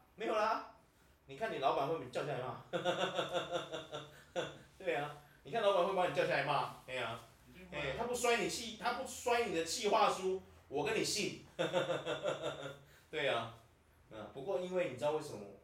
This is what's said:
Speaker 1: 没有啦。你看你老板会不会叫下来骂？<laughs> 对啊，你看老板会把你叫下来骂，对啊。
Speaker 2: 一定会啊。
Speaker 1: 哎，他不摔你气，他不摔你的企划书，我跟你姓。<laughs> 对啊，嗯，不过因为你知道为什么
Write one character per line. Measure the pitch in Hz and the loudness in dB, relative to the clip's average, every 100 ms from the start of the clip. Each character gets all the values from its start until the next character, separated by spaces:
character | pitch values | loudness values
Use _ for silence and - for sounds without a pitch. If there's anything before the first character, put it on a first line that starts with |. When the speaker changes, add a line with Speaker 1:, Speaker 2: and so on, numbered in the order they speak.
| - - | -18 -6
Speaker 1:
没 | |
有 | 226 | 0
啦。 | 214 220 233 - - _ _ - _ - | 4 4 2 -4 -16 _ _ -20 _ -14
你 | 135 | -4
看 | 220 | -2
你 | 156 | 2
老 | 135 160 | 4 4
板 | - | 2
会 | - | 0
不 | |
会 | - | -2
叫 | 175 143 | -4 -2
下 | |
来 | 123 | -2
骂？ | 127 - - | -4 -8 -4
<laughs> | 170 180 175 185 175 - 175 147 170 - 160 - 147 - - - 175 143 - - - | -2 2 2 0 0 -2 -2 -2 -4 -4 -8 -8 -10 -10 -18 -8 -4 -4 -6 -18 -6
对 | 185 151 | -2 0
啊， | 147 - - - | -2 -6 -18 -20
你 | 135 | -4
看 | 226 | 2
老 | 202 | 4
板 | 190 185 | 6 4
会 | |
把 | 185 180 | 4 2
你 | |
叫 | 180 165 | 4 2
下 | |
来 | 147 | 2
骂， | 139 - - - | 2 2 0 -6
对 | - 127 | -8 -4
啊。 | 117 117 - - - | -4 -6 -10 -20 -20
Speaker 2:
一 | |
定 | 180 185 | -20 -10
会 | 147 | -6
啊。 | |
Speaker 1:
哎， | 139 131 | -4 -2
他 | |
不 | 240 | -2
摔 | 247 240 233 | 0 2 2
你 | 165 | 2
气， | - 226 208 | -2 -6 -4
他 | 233 | -2
不 | 247 262 | -2 -4
摔 | - 240 240 226 | -4 2 4 4
你 | |
的 | 165 | 0
企 | 165 - 208 | 0 0 4
划 | 220 196 | 6 6
书， | 180 185 190 - - - | 4 0 -2 -6 -20 -6
我 | 135 | -2
跟 | 208 214 | 0 2
你 | |
姓。 | - - 180 - - - | 2 0 -2 -4 -8 -2
<laughs> | 165 175 - 165 165 - 190 - 160 - 143 - - - - | 0 2 0 -2 -2 -2 -2 -2 -4 -6 -10 -12 -18 -20 -8
对 | 156 139 | -2 2
啊， | 117 117 - - _ _ - - | 0 -2 -10 -20 _ _ -20 -18
嗯， | 110 107 | -14 -12
不 | 135 | -8
过 | 156 185 | -2 -2
因 | 180 | 0
为 | 185 160 | 0 0
你 | 123 | 0
知 | |
道 | 147 | 0
为 | 156 | 0
什 | - | -2
么 | 107 - - | -10 -12 -16